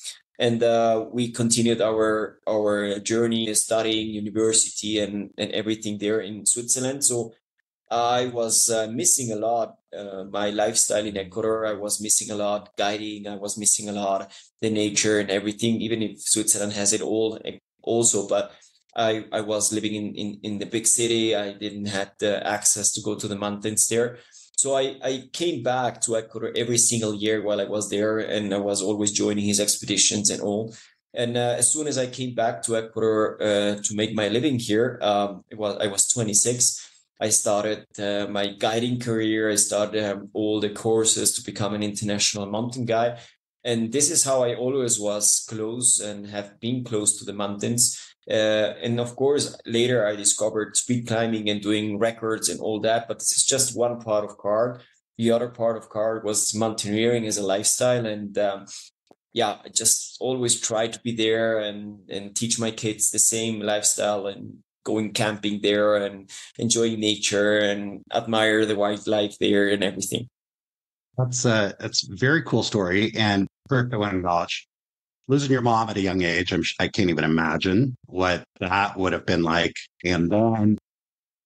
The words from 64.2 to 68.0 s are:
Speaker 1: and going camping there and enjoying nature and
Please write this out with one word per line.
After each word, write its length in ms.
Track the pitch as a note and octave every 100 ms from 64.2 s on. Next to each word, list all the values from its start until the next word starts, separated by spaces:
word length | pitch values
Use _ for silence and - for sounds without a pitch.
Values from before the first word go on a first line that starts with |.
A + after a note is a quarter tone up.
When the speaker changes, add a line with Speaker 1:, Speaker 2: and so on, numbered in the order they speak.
| G2
Speaker 1:
and 320 | G2+ G#2 G#2 _ _
going 300 | - A2 G#2+
camping 480 | F#2+ G#2+ G#2 G#2 G#2
there 340 | G2+ G#2 G#2 G#2
and 320 | G2+ G2 G2 - - -
enjoying 420 | A#2 A2+ A#2 A2+
nature 600 | G#2+ G#2 - G#2 G#2 G#2
and 420 | G#2 G2+ G2+ G2+